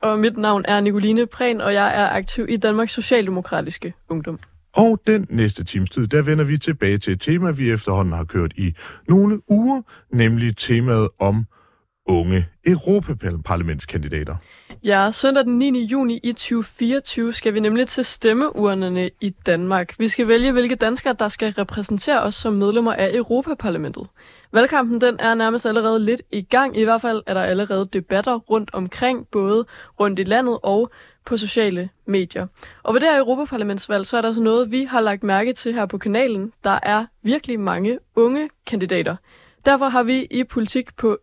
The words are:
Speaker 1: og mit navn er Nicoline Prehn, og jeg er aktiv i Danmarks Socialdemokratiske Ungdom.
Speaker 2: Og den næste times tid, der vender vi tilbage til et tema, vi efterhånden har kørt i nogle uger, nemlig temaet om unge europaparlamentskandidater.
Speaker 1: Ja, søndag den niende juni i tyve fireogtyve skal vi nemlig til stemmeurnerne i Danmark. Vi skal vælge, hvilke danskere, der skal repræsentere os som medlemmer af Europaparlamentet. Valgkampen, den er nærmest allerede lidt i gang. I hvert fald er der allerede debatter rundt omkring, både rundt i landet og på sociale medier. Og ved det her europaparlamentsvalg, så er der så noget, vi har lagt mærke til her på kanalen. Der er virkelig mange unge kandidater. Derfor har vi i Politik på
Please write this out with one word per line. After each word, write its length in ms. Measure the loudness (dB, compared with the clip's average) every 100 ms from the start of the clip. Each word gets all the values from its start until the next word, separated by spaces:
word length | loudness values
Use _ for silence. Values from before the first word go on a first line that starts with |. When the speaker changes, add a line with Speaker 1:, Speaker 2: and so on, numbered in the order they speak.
Speaker 1:
og 180 | 0 2
mit 180 | 2 2
navn 280 | 2 2 2
er 120 | 2
Nicoline 460 | 2 2 2 2 0
Prehn, 340 | -2 -2 0
og 140 | 0
jeg 260 | 2 2 2
er 80 | 0
aktiv 360 | 0 -4 -6 -4
i 80 | 0
Danmarks 360 | 0 0 -2
Socialdemokratiske 1000 | -4 0 0 2 -4 -4 -6 -6 -8 -12 -12 -8
Ungdom. 300 | -6 -6 -10 -14 _ _
Speaker 2:
Og 280 | 4 4 4 2
den 200 | 0 0
næste 340 | 0 0 0
times 260 | -4 -2 -2
tid, 160 | -2 0
der 160 | 2
vender 220 | 2 2
vi 140 | 2 0
tilbage 400 | -2 0 0 0
til 140 | 0
et 80 | -2
tema, 300 | 0 0 0
vi 200 | 0 0
efterhånden 440 | 0 0 0 0
har 100 | -2
kørt 280 | -2 -2 -2 -2
i 180 | -4 -4 -10 -10 4
nogle 320 | 4 6 2 2
uger, 320 | 2 2 0 -4 -18 _
nemlig 440 | 2 4 4 0 -2
temaet 520 | 0 0 2 2 0 0
om 280 | 0 0 -2 _ _ _ _ _ 0
unge 400 | 0 2 0 0 -2 2
europaparlamentskandidater. 1700 | 2 2 0 0 -4 -4 -6 -4 -2 -2 -6 -6 -6 -4 -6 -6 -8 -12 -20 -20 -8
Speaker 1:
Ja, 260 | 0 2 2
søndag 340 | 2 2 2
den 140 | 2 2
niende 220 | 2 0
juni 400 | 0 0 0 -2
i 100 | -4
tyve 320 | -6 -4 -4
fireogtyve 680 | -4 -4 -2 0 -2 -4 -4
skal 220 | -2 -2
vi 60 | 0
nemlig 280 | 0 2 0
til 160 | -2
stemmeurnerne 1080 | -4 0 2 2 0 0 0 0 -2 -2 -4 -4
i 100 | -6 -4 0
Danmark. 480 | 0 2 0 -2 -2
Vi 100 | -2
skal 200 | 0 2
vælge, 240 | 4 4
hvilke 220 | 2 2
danskere, 400 | 0 0 0 -2 -2
der 100 | -2
skal 240 | -2 -4
repræsentere 720 | -2 -4 -6 -4 -4 0 0
os 120 | 0
som 180 | -2 -2
medlemmer 400 | 0 2 2 0
af 180 | 0 0
Europaparlamentet. 920 | 0 0 -2 -2 -4 -4 -4 -6 -10 -14 _ -20 -20 _
Valgkampen, 480 | 2 4 2 0 2
den 160 | 2 2
er 140 | 0
nærmest 320 | 0 0 0 0
allerede 380 | 0 2 0
lidt 180 | 0 -2 -4
i 100 | -8
gang. 340 | 0 2 2 0
I 60 |
hvert 160 | 2 2
fald 220 | 0 -4 -2
er 80 |
der 80 | -2
allerede 440 | 0 -2 -2 -2 -2
debatter 420 | -4 -2 -2 0
rundt 360 | -4 0 -2 -2
omkring, 520 | -6 -8 -2 -2 -2 -4
både 320 | -2 0 0 -2 -10 -18 -2
rundt 180 | 0 0
i 40 |
landet 340 | 0 0 2 -2
og 280 | 0 0 0 -6 -20 _ -6
på 100 | -4
sociale 520 | -2 0 0 -2 -6 -10 -4
medier. 400 | -2 -2 -6 -8 -12 -20 -8
Og 120 | 0
ved 60 | 2
det 80 | 4
her 100 | 4
europaparlamentsvalg, 880 | 2 0 -2 -4 -4 -6 -4 -4 -2
så 100 | -2
er 60 |
der 100 | 0
så 80 | 0
noget, 280 | 2 2 2
vi 140 | -2
har 160 | -2 0
lagt 220 | 0 0
mærke 300 | 0 0 0
til 220 | -2 -4
her 120 | -4 -4
på 120 | -4
kanalen. 540 | -2 0 0 -2 -6 -6
Der 140 | -2 0
er 240 | 0 -2 -2 _
virkelig 380 | -2 -2 -2 -4
mange 380 | -2 -2 -2 -4 -4 2
unge 320 | 2 2 -4 -10 -8
kandidater. 500 | -4 -2 -2 -2 -6 _ _ _ _
Derfor 240 | 2 2 2
har 140 | 2
vi 240 | 2 0 -2
i 140 | -4
Politik 520 | -2 -2 -2 -2 -6 -2
på 220 | -2 0